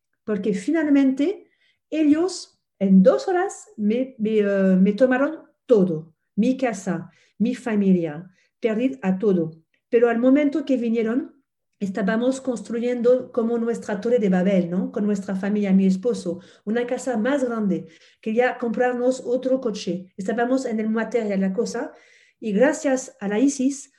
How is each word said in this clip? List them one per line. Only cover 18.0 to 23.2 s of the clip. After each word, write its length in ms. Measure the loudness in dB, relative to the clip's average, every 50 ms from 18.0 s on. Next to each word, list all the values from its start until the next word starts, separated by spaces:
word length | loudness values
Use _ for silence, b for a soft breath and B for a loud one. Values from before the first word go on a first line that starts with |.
| B B B B
Quería 360 | -8 -4 0 2 2 2 0 -2
comprarnos 640 | -4 -4 -2 0 0 0 0 0 0 0 0 -2 -2
otro 340 | -4 -4 -2 0 0 -2 0
coche. 540 | -2 -4 -6 -4 -6 -6 -6 -6 -8 -12 _
Estábamos 500 | -10 -6 -6 -2 -2 0 0 0 -2 -2
en 140 | -2 -4 -4
el 100 | -2 -2
material, 520 | -2 -2 -4 -2 -2 -2 -2 -2 -2 0
la 100 | 0 0
cosa, 400 | 0 -2 -4 -4 -4 -6 -8 -8 b b b b b b b b b _
y 140 | -6 -2 2
gracias 640 | 4 4 4 2 0 0 0 -2 -2 -2 -8 -14
a 80 | _